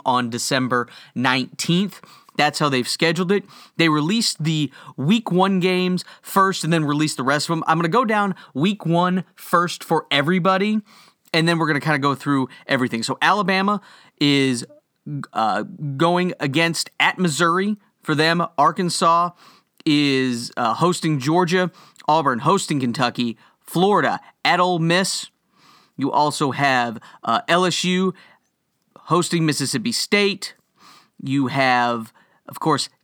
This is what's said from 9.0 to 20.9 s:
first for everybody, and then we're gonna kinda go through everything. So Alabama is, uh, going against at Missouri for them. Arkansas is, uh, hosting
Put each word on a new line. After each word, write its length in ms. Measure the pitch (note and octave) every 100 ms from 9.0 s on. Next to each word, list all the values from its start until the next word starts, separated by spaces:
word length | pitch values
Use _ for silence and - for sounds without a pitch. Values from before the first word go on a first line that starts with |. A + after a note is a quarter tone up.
| F3+ F#3 - _
first 480 | - F3 F3 -
for 220 | - E3 -
everybody, 720 | C#3+ C#3+ F#3 F3+ F#3+ G#3 G#3+ - - - _ _
and 140 | E3 E3
then 140 | E3+
we're 80 | D#3
gonna 100 | C#3+
kinda 220 | D#3+ D3
go 160 | C#3+ C3
through 320 | D3 C#3 B2+ - -
everything. 380 | C#3 B2 A2+
So 140 | A2 C3
Alabama 580 | D3+ G3 F#3+ F#3+ G3 G3+ - - - _
is, 460 | C#3+ C#3 C3+ B2 - - _ _ - C#3+ -
uh, 300 | - A2 G#2 G2+ - D3 C3+
going 360 | E3+ F3 F3+ -
against 500 | D3 C3+ E3 D#3+ - -
at 220 | D#3+ -
Missouri 560 | F3+ C#3 E3+ F3 G3+ G#3 _ _
for 140 | -
them. 320 | D3 D#3+ E3+ E3+ -
Arkansas 760 | D#3+ E3+ F3 - E3+ E3+ F3 - - _ _ _
is, 680 | - D3 C#3+ C3+ C3 A#2+ A#2 -
uh, 160 | A#2+
hosting 440 | A2+ E3+